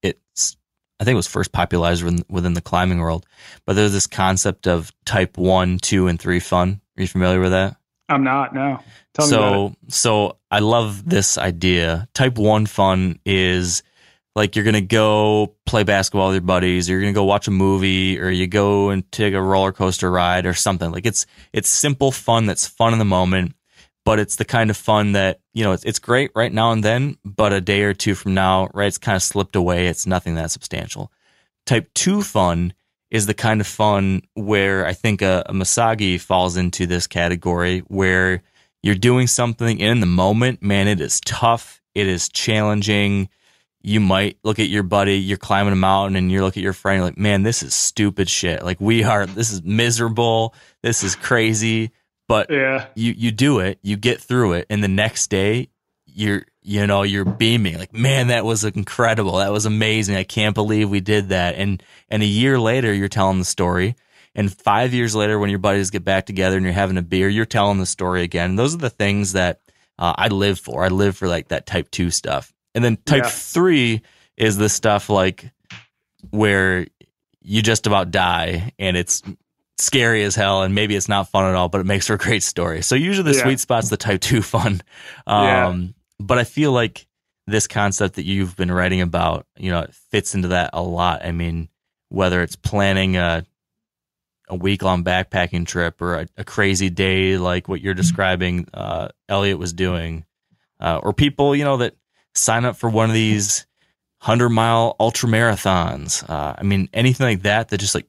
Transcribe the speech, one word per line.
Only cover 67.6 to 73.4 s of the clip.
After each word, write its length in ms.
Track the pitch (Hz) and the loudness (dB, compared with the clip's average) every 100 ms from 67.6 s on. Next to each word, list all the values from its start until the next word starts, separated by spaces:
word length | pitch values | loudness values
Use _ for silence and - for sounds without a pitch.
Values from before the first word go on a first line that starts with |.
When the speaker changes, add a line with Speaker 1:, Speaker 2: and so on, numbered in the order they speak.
| 101 98 | 2 0
Speaker 1:
the 60 | 92 | -2
story 380 | - 90 90 | -4 -2 -2
again. 340 | 85 87 90 95 | -2 -2 -2 0
Those 180 | 139 170 | 0 -2
are 40 | |
the 100 | 131 | -6
things 420 | - 101 101 95 | -2 -2 0 0
that, 280 | 98 90 - _ _ _ - | 0 0 -2 _ _ _ -4
uh, 160 | 87 - | -2 0
I 100 | 104 | 0
live 320 | 98 101 92 | 2 0 -2
for. 240 | - 62 | -4 -2
I 60 | 92 | 0
live 260 | 92 101 90 | 2 0 0
for, 140 | 92 | -2
like, 180 | 85 - | -2 -4
that 180 | 78 - | -8 -4
type 240 | 90 - | -6 -4
two 220 | - 87 | -2 -2
stuff. 420 | - - 71 - _ _ 117 | -2 -4 -6 -6 _ _ 0
And 100 | 120 | 0
then 120 | 110 | 0
type 260 | - 139 | 2 2
Speaker 2:
Yeah. 60 | 120 | 2
Speaker 1:
three 720 | - | -4